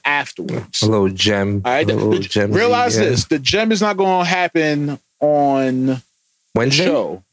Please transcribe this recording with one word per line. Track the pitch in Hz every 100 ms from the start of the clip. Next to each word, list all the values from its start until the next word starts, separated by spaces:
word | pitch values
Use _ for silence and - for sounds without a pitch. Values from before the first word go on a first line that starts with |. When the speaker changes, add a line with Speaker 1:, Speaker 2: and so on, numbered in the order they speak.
| 139
Speaker 1:
afterwards. | 143 139 - - - - -
Speaker 2:
A | 107
little | 110 98
gem. | 92 98 101 101 101 98
Speaker 1:
All |
right, | 131 104
Speaker 2:
A |
little | 110 104
Speaker 1:
the, | 120
the, |
Speaker 2:
gem. | 196 104 101
Speaker 1:
realize | 175 240 247 247 220
Speaker 2:
Yeah. | 190
Speaker 1:
this: | 120 -
the | 156
gem | 127 196 220
is | 214
not | 208 190
gonna | 190 185 175
happen | 185 175 165 156 147 143 135 - _
on | 151 147 143 135 131 127 131 131 - _ _ _ _ 110
Speaker 2:
Wednesday? | 123 139 185
Speaker 1:
the |
show. | 143 87 90 -